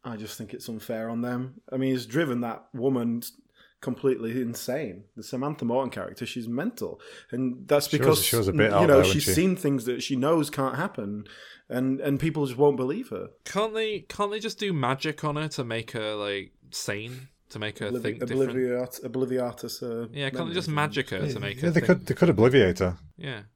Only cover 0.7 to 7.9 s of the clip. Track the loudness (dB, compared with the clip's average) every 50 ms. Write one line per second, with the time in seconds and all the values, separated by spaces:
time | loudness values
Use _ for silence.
0.7 | -10 -10 -8 -8 -6 -6 -4 -4 -4 -4 -4 -4 -4 -4 -6 -8 -10 -16 _ -8
1.7 | -4 -2 0 2 0 0 -2 -2 0 0 0 0 0 -2 -2 -4 -6 -8 -12 _
2.7 | -8 0 0 2 2 2 2 0 0 -2 -4 -8 _ -18 _ _ _ _ -20 _
3.7 | _ _ -6 -6 -6 0 2 2 2 2 -2 -4 -4 -2 -4 -4 -6 -8 -6 -4
4.7 | -4 -4 -4 -6 -8 -12 -18 _ _ -18 -12 -8 -6 -4 -4 -4 -4 -4 -2 0
5.7 | 0 0 0 -2 -4 -6 -8 -8 -8 -10 -10 -8 -6 -8 -6 -4 -4 -2 -2 -4
6.7 | -4 -4 -8 -8 -8 -12 -16 -20 -20 -20 -14 _ -4 -2 -2 -2 -2 -4 0 2
7.7 | 2 4 4 2